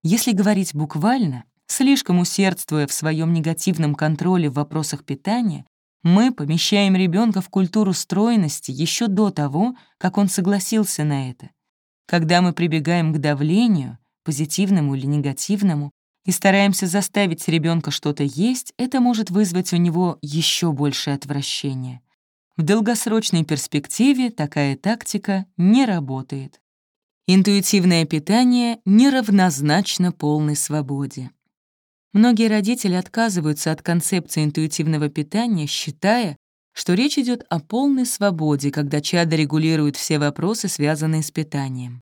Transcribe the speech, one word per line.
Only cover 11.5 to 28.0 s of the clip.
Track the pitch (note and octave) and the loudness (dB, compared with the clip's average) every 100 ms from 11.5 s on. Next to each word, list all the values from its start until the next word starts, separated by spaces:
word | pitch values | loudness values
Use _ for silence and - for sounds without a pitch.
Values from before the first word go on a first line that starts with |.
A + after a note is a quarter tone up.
| _ _ _ _ _ - | _ _ _ _ _ -2
Когда | F3 D#3+ F3 | 0 2 4
мы | F3+ | 2
прибегаем | D#3 E3+ D#3+ D3 F3 D#3+ | 0 -2 0 0 0 0
к | D3+ | 0
давлению, | D3 C#3+ D3+ F#3 A#3+ F3+ B2+ A#2+ _ _ | -2 -2 0 2 2 0 -2 -12 _ _
позитивному | - C#3 D#3 - G3 F#3+ D3 | -8 -4 -4 -2 2 2 2
или | C3+ C3+ | -2 -2
негативному, | D3 C#3 C3 - G3+ G3+ D3 C#3+ _ _ _ | 0 -2 -6 -4 0 0 0 -6 _ _ _
и | - | -4
стараемся | F3+ G3 G3 G3+ F#3 F#3 | 0 2 4 2 0 0
заставить | F#3+ - G#3 G3 E3 - | -2 -2 -2 -2 -2 -2
ребенка | D#3+ D#3+ E3+ D3+ | 0 0 -2 -2
что-то | - D3+ D3 | -4 -4 -2
есть, | C#3+ B2+ A3 B3+ - - | -4 0 -2 -2 -8 -8
это | B3+ C4 | -4 2
может | B3 A3+ A3 | 2 2 0
вызвать | F#3 G3+ F3 F3+ | 0 2 0 0
у | F3 | 0
него | F3 E3 F3+ - | 2 2 0 -2
еще | D3 D3+ D#3 - E3+ | -6 -2 -2 0 -2
большее | C#3 D3 C#3 - C#3 | 0 -2 -2 -4 -6
отвращение. | C#3 C#3+ C#3 - C#3 C3 B2+ B2 _ _ _ _ _ - | -4 -6 -4 -6 -6 -6 -8 -12 _ _ _ _ _ -4
В | |
долгосрочной | D#3 G#3 G#3+ A#3 - A3 A3 E3+ | 0 2 2 -2 0 0 0 0
перспективе | D#3 D3+ - D3 C#3 - B3+ C4 B3 | 0 -4 -2 -6 -6 2 2 4 0
такая | A#3 D3 D3+ C#3+ C3+ | -4 -4 -2 -2 -2
тактика | G3 A#3 - G#3 - G3 F#3+ - | -4 -4 -4 -6 -2 -4 -4 0
не | F3+ A#3+ C4 | 4 4 4
работает. | F3+ C3+ C3 C3+ C#3 C3+ _ _ _ _ _ _ _ - | 0 -4 -8 -8 -10 -10 _ _ _ _ _ _ _ 2
Интуитивное | F#3+ F#3+ G3+ F#3 G3+ F#3 E3+ | 4 6 2 2 2 4 2